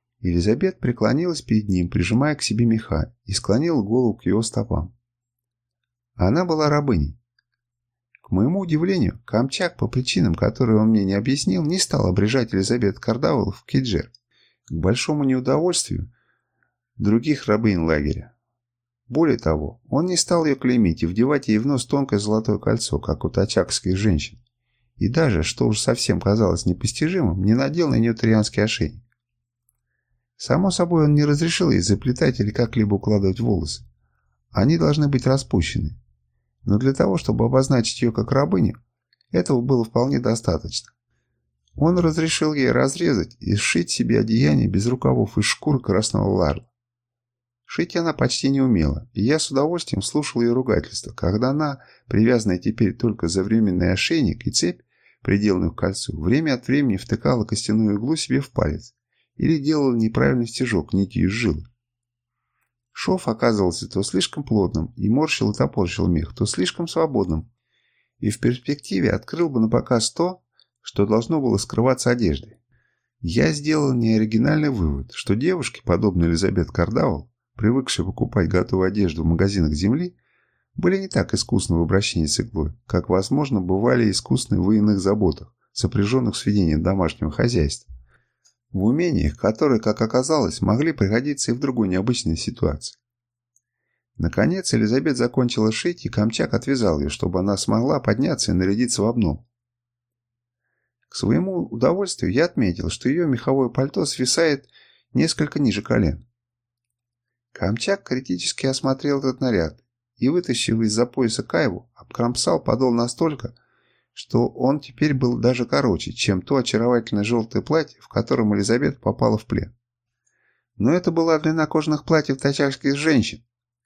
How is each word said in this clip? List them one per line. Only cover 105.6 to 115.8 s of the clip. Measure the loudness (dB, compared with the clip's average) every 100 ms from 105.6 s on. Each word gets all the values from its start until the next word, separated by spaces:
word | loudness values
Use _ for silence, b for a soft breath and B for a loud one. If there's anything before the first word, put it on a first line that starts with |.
| 0 0
колен. | 0 2 2 -2 -8 _ _ _ _ _ _ _ _ _ _ _ _
Камчак | -6 -4 -2 -2 -4
критически | -2 -6 -4 -6 -6 -4 -4
осмотрел | -2 -2 -2 -2 -2
этот | -2 -2
наряд | 0 0 0 -6 _ _ _ -4
и, | 0
вытащив | 0 -2 -4 0 0
из-за | 0 0 -2
пояса | 0 -2 -2
кайву, | -4 -2 0 -4 -12 _
обкромсал | -12 -4 -2 -2 -2 -2
подол | 0 0 2
настолько, | 2 -2 -2 -2 -2 -10 -14 _ _ _ _ _
что | -20 -2 0 0
он | 0 0 0
теперь | -4 -2 0
был | 2 0 2
даже | 0 0 0
короче, | 0